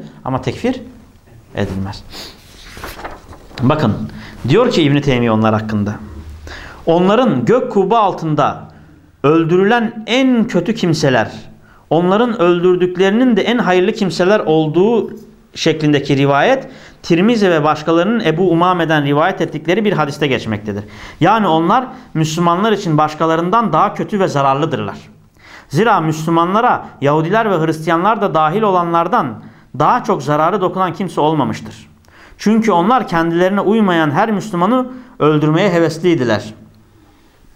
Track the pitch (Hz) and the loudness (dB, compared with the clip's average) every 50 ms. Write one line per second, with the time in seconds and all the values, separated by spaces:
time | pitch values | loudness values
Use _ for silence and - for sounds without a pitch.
0 | - - - - - 127 131 127 - 131 - - - 240 262 - - - - - | -12 -16 -20 -12 -8 -6 -6 -4 -4 -6 -6 -4 -4 -4 -4 -4 -8 -16 -20 -20
1 | - - - _ _ - - - - - - - 101 98 95 95 95 98 101 - | -20 -20 -20 _ _ -20 -20 -20 -20 -12 -6 -6 -6 -4 -4 -6 -8 -8 -8 -12
2 | - - - - - - - - - - - - - - - - - - - - | -14 -16 -18 -16 -18 -18 -20 -20 -20 -20 -20 -20 -20 -20 -18 -16 -16 -14 -14 -14
3 | - - - - - - - - - - - - 123 127 151 147 151 110 - - | -16 -16 -16 -18 -20 -20 -20 -20 -20 -18 -8 -4 -2 0 0 0 0 0 -2 -2
4 | - - - - - - - - - 117 147 214 247 233 - - 156 139 143 143 | -6 -10 -12 -14 -18 -18 -14 -10 -4 0 2 2 2 2 2 2 2 2 2 0
5 | 143 143 131 120 120 117 110 110 113 110 107 104 107 107 107 104 101 101 107 - | 0 0 0 0 0 0 0 2 2 0 0 0 -2 -4 -4 -4 -4 -4 -6 -8
6 | - - - - - - - - - - - - - - - - - 170 165 175 | -12 -16 -16 -16 -16 -18 -18 -18 -16 -16 -16 -16 -18 -18 -20 -6 -2 0 2 2
7 | 180 190 208 233 269 226 147 123 110 - 214 247 - - - 202 185 180 233 233 | 4 4 4 4 2 2 0 0 2 2 2 2 0 0 0 0 0 2 2 2
8 | 214 185 175 170 165 160 151 143 135 110 95 - - - - - - - - - | 2 0 0 -2 -4 -2 0 0 0 0 -2 -4 -10 -18 -20 -20 -20 -20 -20 -20
9 | - - _ _ - 139 160 165 165 156 175 180 196 202 240 240 226 - - - | -20 -20 _ _ 2 2 4 4 2 2 2 2 4 4 2 2 0 -2 -4 -8
10 | - - 220 262 269 262 254 233 214 - - 180 170 233 214 - - 175 160 - | -6 -2 0 2 2 2 2 2 0 0 0 -2 -2 -2 -2 -2 0 0 0 2
11 | - 139 127 117 107 - - - - - - - - - - - _ _ 147 165 | 2 2 2 2 0 -2 -6 -12 -18 -20 -20 -20 -20 -20 -20 -20 _ _ 0 2
12 | 175 180 190 214 247 240 214 - 170 175 175 175 175 185 180 175 180 180 180 175 | 2 2 2 2 2 0 0 2 2 2 2 4 4 2 2 2 0 0 0 0
13 | 190 196 202 233 262 254 226 190 - 196 240 247 175 180 185 185 180 202 214 - | 2 2 2 2 2 2 2 2 2 0 0 0 0 2 2 2 2 0 0 -2
14 | 202 180 156 - 175 180 214 208 - - 156 160 156 151 147 170 190 220 240 220 | -2 -2 -2 0 2 2 2 2 2 2 2 2 0 0 2 2 2 2 2 0
15 | - - - - - - - - _ _ - - - 165 156 151 156 151 147 139 | -2 -4 -8 -14 -18 -20 -20 -20 _ _ -12 -4 -2 0 0 2 2 2 2 2
16 | 143 - 143 135 139 139 143 139 156 214 269 269 - - - - - - - - | 0 0 0 2 2 2 2 2 2 2 2 0 -2 -8 -16 -20 -20 -20 -20 -14
17 | - - 175 165 190 233 247 220 202 180 175 156 147 151 151 147 151 170 165 165 | -2 0 2 2 4 2 2 2 2 2 2 2 2 0 0 0 0 0 2 2
18 | 175 208 240 226 - 160 160 160 190 180 165 165 175 185 180 170 165 151 160 151 | 2 2 0 0 0 0 0 0 2 2 2 2 2 2 2 0 0 0 0 0
19 | 139 143 143 147 160 185 190 - 170 156 - 151 - 165 175 214 214 208 175 151 | 2 2 2 2 2 0 0 -2 -4 -6 -6 -6 -4 -2 -2 0 0 0 0 0
20 | 151 143 143 - 165 143 127 110 - 110 107 101 107 107 98 101 101 - - - | 0 -2 -2 -2 -2 -2 -2 -2 -2 -4 -6 -6 -6 -6 -8 -8 -10 -12 -16 -18
21 | - - - - 147 180 214 226 208 180 160 160 165 175 214 254 247 - - - | -18 -18 -4 0 2 2 2 2 2 2 2 2 2 2 2 0 0 -4 -8 -16
22 | - - - 160 160 156 156 170 175 175 170 180 208 226 214 196 - 175 156 147 | -18 -8 -4 -2 -2 -2 -2 0 0 0 2 2 0 0 0 0 0 0 0 2
23 | 151 151 151 - 165 160 160 160 170 180 196 233 233 185 151 160 185 202 202 - | 0 0 0 -2 0 0 0 0 0 0 0 0 0 2 2 0 0 0 -2 -4
24 | 175 - 214 196 190 160 - 143 139 135 135 135 160 156 135 110 107 98 101 - | -6 -4 -2 -2 0 0 0 0 0 0 0 0 0 -2 -2 -4 -6 -6 -10 -12
25 | - - - - _ _ _ _ - - - - - - 135 147 220 233 208 180 | -16 -20 -20 -20 _ _ _ _ -20 -20 -20 -20 -14 -4 -2 0 2 2 2 2
26 | 160 160 156 156 156 170 165 165 170 175 196 220 240 240 175 - - - - - | 2 0 -2 -4 -2 0 0 2 2 2 2 2 2 2 0 0 -4 -8 -8 -2
27 | 135 139 147 160 156 165 196 226 233 214 190 160 160 160 156 160 156 175 165 165 | 0 0 2 2 0 0 0 0 2 2 0 0 0 -2 -2 -2 -2 -2 0 2
28 | 180 208 233 214 208 185 151 160 156 151 165 214 220 202 185 180 175 170 170 170 | 2 0 0 0 0 0 2 2 2 2 0 0 0 2 2 0 0 0 0 0
29 | 170 151 254 233 175 127 104 - - - - - - - - 127 147 175 226 247 | 0 0 0 -2 -2 -2 -6 -10 -14 -20 -20 -20 -20 -12 -4 0 0 2 2 0
30 | - - 196 156 135 143 147 151 156 170 190 202 185 175 180 185 185 175 - - | 0 -2 -4 -2 -2 -2 0 0 0 0 0 0 -2 -2 -2 -2 -4 -4 -4 -6
31 | 196 160 - 175 147 151 160 151 127 110 107 - - 107 - - - - - _ | -8 -6 -2 0 0 0 2 0 0 -2 -4 -6 -10 -14 -16 -18 -20 -20 -20 _
32 | _ _ - - - - - - - 202 220 226 226 226 185 170 170 208 254 254 | _ _ -20 -20 -20 -20 -20 -4 0 2 2 2 2 2 2 2 2 2 2 0
33 | 240 - 180 165 165 170 165 170 180 185 202 202 160 175 214 226 214 190 175 165 | 0 -2 -2 -2 0 0 0 2 2 2 2 0 0 2 2 2 2 2 2 2
34 | 160 147 131 170 214 226 214 190 151 - - 170 175 202 247 254 254 254 - - | 2 2 0 0 0 0 -2 -4 -4 -4 -2 -2 0 0 0 0 -2 -4 -8 -14
35 | - - - - 139 151 156 151 156 151 156 170 202 202 175 170 170 156 160 - | -20 -20 -6 0 2 2 2 2 2 2 2 2 2 2 2 2 0 0 -2 0
36 | - 180 165 139 127 117 107 98 - - - - - - - _ _ _ _ _ | 0 0 2 2 2 0 0 -2 -4 -8 -14 -18 -20 -20 -20 _ _ _ _ _
37 | _ _ _ _ _ _ _ _ _ - - | _ _ _ _ _ _ _ _ _ -20 -20